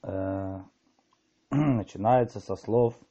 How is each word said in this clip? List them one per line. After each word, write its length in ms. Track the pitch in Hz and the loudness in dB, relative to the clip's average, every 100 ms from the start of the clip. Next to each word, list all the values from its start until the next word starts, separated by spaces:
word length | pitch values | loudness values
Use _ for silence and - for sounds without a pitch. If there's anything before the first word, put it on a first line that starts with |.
э, 560 | - 95 95 98 95 95 - _ _ _ | -8 -6 -4 -4 -6 -10 -14 _ _ _
<clears throat> 480 | _ _ _ _ _ | _ _ _ _ _
начинается 880 | 139 151 120 95 95 107 127 120 104 | 0 2 0 -2 -2 4 4 2 -4
со 160 | - 95 | -8 -8
слов 400 | - 113 120 117 _ | 0 2 2 0 _